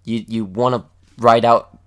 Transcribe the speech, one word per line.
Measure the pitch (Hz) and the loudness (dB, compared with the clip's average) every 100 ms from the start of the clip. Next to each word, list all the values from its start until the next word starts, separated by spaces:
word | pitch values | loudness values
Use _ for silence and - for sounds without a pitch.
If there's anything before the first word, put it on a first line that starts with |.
you, | - 113 107 | -10 -8 -8
you | 113 | -8
wanna | 101 92 123 123 - _ _ - | -8 -4 -2 -4 -8 _ _ -2
ride | 117 117 117 | 2 4 4
out | 117 - - | 2 0 -20